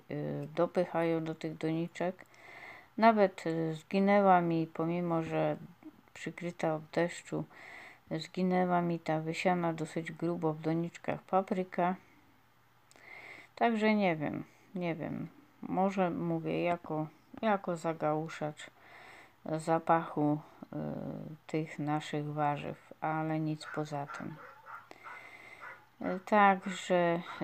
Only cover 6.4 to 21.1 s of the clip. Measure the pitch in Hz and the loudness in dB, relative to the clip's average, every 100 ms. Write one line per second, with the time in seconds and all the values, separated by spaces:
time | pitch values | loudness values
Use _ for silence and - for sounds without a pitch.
6.4 | 175 170 165 156 156 165 170 - - 156 | -8 -4 -2 -2 -2 0 0 -2 -6 -6
7.4 | 151 - - - - - - 160 - - | -6 -12 -18 -18 -18 -18 -8 -8 -6 -2
8.4 | 185 180 180 175 175 170 - 160 160 165 | 2 4 4 2 2 -2 0 -2 -2 0
9.4 | 185 180 170 160 156 170 165 160 165 175 | 2 2 0 -2 -4 -6 -8 -4 -4 0
10.4 | 160 156 160 165 170 - - 147 - 190 | -2 -2 0 0 -2 -6 -6 -6 0 0
11.4 | 190 185 185 - 175 185 - - _ _ | 0 -2 -2 0 0 0 -8 -20 _ _
12.4 | _ _ _ _ _ - - - - - | _ _ _ _ _ -20 -20 -18 -18 -20
13.4 | - - 233 220 214 214 190 160 147 - | -12 0 2 4 4 4 4 2 -2 -4
14.4 | - - - 185 175 156 151 - 165 - | -8 -14 -12 -4 -4 -2 -4 -6 -8 -12
15.4 | - _ - 175 196 190 175 175 170 165 | -20 _ -4 0 2 2 0 0 -2 -2
16.4 | 160 160 170 175 - 156 160 - _ - | -2 0 0 -2 -2 -4 -4 -8 _ -4
17.4 | 226 196 190 165 170 160 156 156 160 - | 0 0 -2 -4 -4 0 0 0 -2 -6
18.4 | 151 - - - - - - - - _ | -6 -8 -16 -20 -20 -20 -20 -20 -20 _
19.4 | - 160 160 165 - 165 165 156 147 151 | -6 -4 0 2 4 2 2 0 2 2
20.4 | - - - 151 151 - - | -4 -18 -12 -8 -6 -6 -8